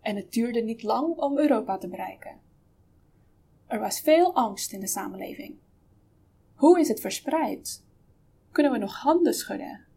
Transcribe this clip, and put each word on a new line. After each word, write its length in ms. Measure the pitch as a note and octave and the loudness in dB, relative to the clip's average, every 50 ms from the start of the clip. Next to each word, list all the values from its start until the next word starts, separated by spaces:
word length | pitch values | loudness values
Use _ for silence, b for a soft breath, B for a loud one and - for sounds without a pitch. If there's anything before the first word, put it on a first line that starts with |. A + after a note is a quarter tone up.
En 160 | _ A3 G#3 | _ -4 -6
het 160 | G3+ F#3 - | -6 -8 -4
duurde 280 | - A3+ A#3 A#3+ A#3 A#3 | -2 -2 -2 0 0 -2
niet 220 | A#3 A3 A3+ A3+ | -2 -2 -6 -6
lang 340 | - G#3 A3 A#3+ C#4+ E4 E4 | -2 -2 -2 0 0 -2 -2
om 220 | D#4+ - C#4 C#4+ D4 | -2 -2 0 2 2
Europa 400 | D4+ D4 C4+ A3 C4 - F#3+ F#3 | 4 4 4 2 2 -4 -6 -6
te 100 | F3+ F3+ | -6 -10
bereiken. 520 | F#3 F#3+ F#3 F#3+ F#3+ - - - - - _ _ _ _ _ _ _ _ _ _ _ _ _ _ _ _ _ _ _ _ _ _ _ _ _ | -10 -10 -10 -12 -12 -14 -18 -20 -20 -20 _ _ _ _ _ _ _ _ _ _ _ _ _ _ _ _ _ _ _ _ _ _ _ _ _
Er 140 | _ - G#3+ | _ -6 -4
was 200 | - G#3 - - | -4 -4 -6 -2
veel 340 | - D4+ D#4 E4 F4 F4+ - | 4 4 6 6 6 4 4
angst 380 | C4 B3 G#3+ G3+ - - - | 0 0 0 -2 -6 -10 -10
in 80 | - G3 | -8 -10
de 80 | G3+ G3+ | -8 -6
samenleving. 720 | - G3 G3 G3+ F#3+ F#3+ - - - - - - - - _ _ _ _ _ _ _ _ _ _ _ _ _ _ _ _ _ _ _ | -6 -6 -6 -8 -10 -10 -12 -12 -12 -14 -14 -16 -18 -20 _ _ _ _ _ _ _ _ _ _ _ _ _ _ _ _ _ _ _
Hoe 260 | - C4+ D#4 F4+ F4+ | 4 8 8 8 8
is 80 | D4+ - | 6 2
het 120 | G#3+ - | 0 -4
verspreid? 840 | - G3+ - - - C#4 C#4 D#4+ D4+ G#3+ F#3+ - - - - - _ _ _ _ _ _ _ _ _ _ _ _ _ _ | -4 -8 -8 -6 -4 -2 0 0 0 -2 -6 -8 -10 -12 -14 -14 _ _ _ _ _ _ _ _ _ _ _ _ _ _
Kunnen 220 | _ - D4 C#4+ | _ 2 2 2
we 60 | B3+ A3+ | 2 0
nog 160 | G3+ G3 - | -4 -6 -8
handen 400 | - - C#4 D#4+ F4+ F4 C4 - | -4 0 2 4 4 4 2 2
schudden? 500 | - - - G3+ G3 F#3+ G3 A3 - - _ _ | 0 -4 -8 -8 -8 -8 -10 -14 -16 -20 _ _